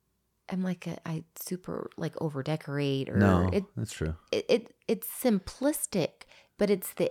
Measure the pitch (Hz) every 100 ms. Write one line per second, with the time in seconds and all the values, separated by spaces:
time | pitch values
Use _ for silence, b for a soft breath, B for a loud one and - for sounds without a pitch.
0 | _ _ _ _ - 185 185 175 - 165
1 | - 160 160 - - 180 - - - -
2 | 165 - 160 143 135 156 - 143 143 135
3 | 135 - 101 92 90 90 190 - 113 -
4 | 78 80 _ 110 - 240 - _ - 220
5 | - - 254 202 - - 269 311 - 196
6 | 151 - - b b _ 202 196 - -
7 | 180